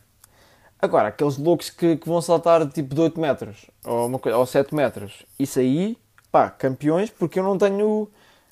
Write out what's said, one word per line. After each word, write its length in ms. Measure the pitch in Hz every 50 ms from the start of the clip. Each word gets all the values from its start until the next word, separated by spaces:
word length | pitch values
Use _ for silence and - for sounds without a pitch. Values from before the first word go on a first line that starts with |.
| _ _ _ _ _ - _ _ _ _ _ _ _ _ _ -
Agora, 300 | - - 170 131 104 104
aqueles 280 | - - 147 147 131
loucos 320 | 139 147 170 170 - - -
que, 280 | - - 175 165 160
que 100 | 135 -
vão 140 | 160 170 170
saltar 440 | 160 180 170 165 165 170 170 165 160 139
tipo 240 | - 160 139 131 143
de 80 | 156
oito 180 | 165 156 - 160
metros 460 | 160 151 - - 110 107 104 - - _ _ _ -
ou, 240 | 120 117 117 120
uma 120 | 123 131 127
coi-, 140 | - 120 113
ou 120 | 123 127
sete 300 | - - 143 139 - 147
metros, 500 | 151 135 113 - 101 101 98 - - - _ - -
isso 200 | 139 - - 131
aí, 380 | 127 127 139 165 196 220 240 - _ _ _ _ _ _
pá, 180 | - 147 110 98
campeões, 600 | - - - 131 127 - 143 151 160 185 214 226
porque 300 | - - 180 151 - 185
eu 40 | 190
não 140 | 196 196
tenho 520 | 175 208 196 196 202 208 214 214 214 208 208 _ _ _ _ _ _ _ _